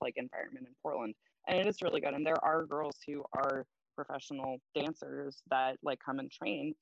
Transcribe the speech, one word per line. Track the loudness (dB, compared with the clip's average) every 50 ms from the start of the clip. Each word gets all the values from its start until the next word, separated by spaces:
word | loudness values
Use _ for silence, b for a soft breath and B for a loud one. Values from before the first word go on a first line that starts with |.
like, | -2 -2 -2 -2
environment | -6 -4 -6 -6 -6 -6 -8 -12 -12 -14
in | -16 _ -4
Portland, | -2 -2 -2 -2 -4 -6 -8 _ _ _ _ _ 0
and | 2 4
it | 4 4
is | 2 2 0
really | 2 2 2
good. | 2 2 0
And | 2 2
there | 4 4 4 6
are | 4 4 4 2
girls | 0 -2 -2 -2 -2 -4 -6 -8 -6
who | -6 -6 -6 -4 -2
are | 0 2 2 2 0 -2 -6 _ _ _ _ _
professional | -8 -6 -6 -6 -6 -6 -6 -6 -4 -4 -4 -4 -4 -8 _ _
dancers | 0 0 0 -2 -4 -8 -6 -6 -4 -6 -6 -8 -10 _ 2
that, | 4 4 4 4 2 0 -2
like, | -2 -2 -2
come | -2 -4 -2 -2
and | -2 -6
train | -6 -4 -2 -2 -2 0 0 -2 -4 -2